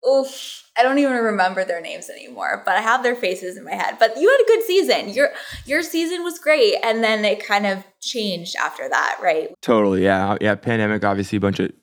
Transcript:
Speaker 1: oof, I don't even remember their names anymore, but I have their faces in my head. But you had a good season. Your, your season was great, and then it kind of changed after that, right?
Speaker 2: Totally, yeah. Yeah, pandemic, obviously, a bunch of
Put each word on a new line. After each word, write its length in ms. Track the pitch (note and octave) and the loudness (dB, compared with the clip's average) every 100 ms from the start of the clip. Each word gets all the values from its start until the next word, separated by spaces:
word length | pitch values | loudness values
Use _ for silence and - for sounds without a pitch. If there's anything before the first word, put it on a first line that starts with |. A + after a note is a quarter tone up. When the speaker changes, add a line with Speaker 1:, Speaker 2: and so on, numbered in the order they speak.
| B3+ | 2
Speaker 1:
oof, 540 | C4+ C4 - - - _ - | 2 0 -8 -14 -16 _ 2
I 40 | |
don't 140 | B3 C#4 | 2 4
even 160 | C#4 | 2
remember 500 | B3+ A3+ G3+ F#3 F#3+ F#3 | 2 0 2 0 0 -4
their 160 | E3+ | -4
names 280 | D#3+ D#3+ F3 | -8 -12 -14
anymore, 540 | D#3 - A#2+ E2+ - - | -18 -16 -8 -4 -4 -2
but 100 | F#3 | 0
I 40 | |
have 220 | A3+ B3 | 2 2
their 120 | B3 A#3+ | 0 -2
faces 420 | G3 F#3 F#3 G3 | -2 -4 -8 -12
in 80 | D#3 | -12
my 80 | F#3+ | -6
head. 220 | F3 - | -4 2
But 180 | A3+ A3+ | 2 4
you 120 | F4 | 4
had 100 | C5+ | 4
a 60 | A#4 | 6
good 160 | A4+ A4+ | 4 4
season. 440 | F#4 D4 F#3 - | 2 2 0 0
Your, 200 | G#3 C#4+ - - - - | 0 0 0 -14 -16 -4
your 160 | C#4+ | -2
season 400 | E4 E4 E4 F4+ | -2 -2 -2 -4
was 160 | F4 E4+ | -6 -6
great, 360 | - D#4 A3 F#3+ | 0 4 4 2
and 200 | A3+ A3 | 0 0
then 220 | A3+ A3 G#3 | 0 0 0
it 200 | F#3+ - | -2 -2
kind 200 | G3+ G#3 | 0 0
of 160 | F#3+ F#3+ _ | -4 -8 _
changed 540 | - B3 G#3+ F3 F3 - | -10 -6 -4 -6 -8 -4
after 320 | D3+ - C3+ | -6 -4 -2
that, 280 | C3+ - - | 0 0 0
right? 280 | F#3 D#3+ D#3+ - | 0 0 -2 -10
Speaker 2:
Totally, 420 | - A#2 G#2 F#2+ F#2 | 2 4 4 4 4
yeah. 320 | F#2+ G2 G2+ | 2 2 0
Yeah, 140 | G#2 G2+ | 0 0
pandemic, 480 | - A2+ G#2+ G#2+ | 0 0 0 0
obviously, 320 | G2+ G2 F#2+ G#2+ | 0 0 -2 0
a 40 | |
bunch 180 | G2 F#2+ | 0 0
of 120 | F#2 - | -2 -4